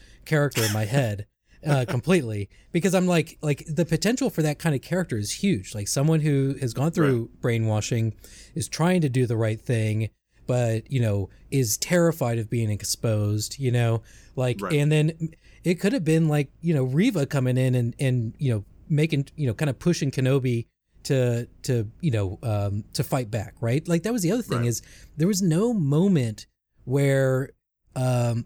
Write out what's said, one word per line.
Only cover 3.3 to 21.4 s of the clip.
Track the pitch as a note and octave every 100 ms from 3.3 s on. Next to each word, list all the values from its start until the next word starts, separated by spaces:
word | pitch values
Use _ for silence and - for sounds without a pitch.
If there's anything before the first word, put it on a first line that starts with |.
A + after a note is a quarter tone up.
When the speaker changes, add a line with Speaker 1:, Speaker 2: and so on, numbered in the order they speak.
| -
Speaker 1:
like, | D3+ C#3+ -
the | D3+ E3
potential | D#3+ G3+ B3+ B3
for | -
that | D3+ C#3+
kind | E3+
of | C3+
character | - F3 E3+ A2+
is | G2+
huge. | - G3+ A#2 -
Like, | G#2+ G2+
someone | - D3+ D#3+
who | D3+ C#3 C3+ C#3+
has | B2+
gone | A#2+ D#3
through | E3 D3 A#2+
Speaker 2:
Right. | A#2+ -
Speaker 1:
brainwashing, | B2 A#2 A2 G#2+ - A#2 A2+ - - - -
is | - -
trying | - E3+ F#3
to | D3
do | B2+
the | A#2 A2+
right | A2+ A2
thing, | - A#2 A2 G#2+ A2 - _ _ -
but, | B2 A#2 A2 -
you | C3
know, | A2+ G2+ F#2 - -
is | C#3 A2+ -
terrified | - F3 E3+ D#3+ A#2+ A#2
of | A2
being | A#2+ A2
exposed, | G#2 - - A#2+ G#2+ G#2 G#2 - -
you | B2+
know? | A#2+ A#2 A2+ - - - -
Like, | B2+ G#2+
Speaker 2:
Right. | F3
Speaker 1:
and | D3 D3+
then | D3+ D#3 D#3+ D#3+ - - -
it | E3 F3
could | G3+
have | C4
been, | D#3 D#3+ D#3+
like, | D3 C#3+ _
you | E3
know, | D3
Reva | C3 C#3+ B3 F#3+
coming | C#3 C#3+ B2+ B2+
in | C3
and, | B2 A#2 -
and, | C3+ B2+ A2+ -
you | C3+
know, | G#2+ - - -
making, | D3+ D#3+ C#3 -
you | - C3
know, |
kind | G#2 D3
of | -
pushing | F3 E3 C#3+
Kenobi | C3+ C3 C#3 B2+ A#2 - _ _ -
to, | - C3+ B2 A#2